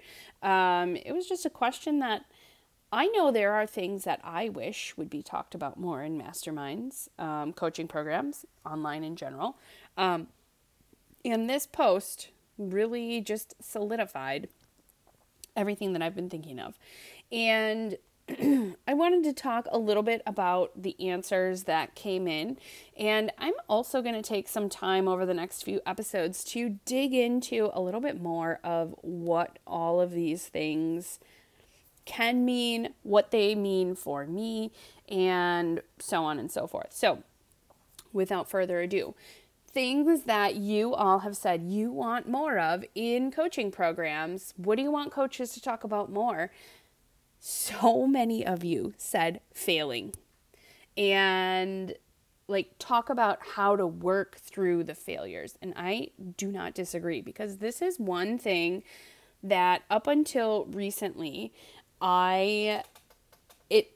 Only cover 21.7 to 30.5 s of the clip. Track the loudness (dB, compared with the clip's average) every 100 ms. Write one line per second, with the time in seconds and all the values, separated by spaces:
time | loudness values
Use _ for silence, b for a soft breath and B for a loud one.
21.7 | 0 -2 -6 -4 -2 0 0 -2 -6 B
22.7 | B B -2 2 2 0 -2 -4 -2 0
23.7 | 0 2 -2 0 -4 -2 -4 -2 -2 -2
24.7 | -2 0 2 4 2 2 0 -4 -8 -4
25.7 | -4 -2 -4 -4 0 0 -2 -6 -2 -2
26.7 | -4 -2 0 2 4 4 2 0 0 0
27.7 | 0 -2 -2 -2 -4 -4 -2 -2 -2 -2
28.7 | 0 -2 -6 -8 -4 2 2 0 -6 -8
29.7 | -2 2 2 2 2 0 -2 -4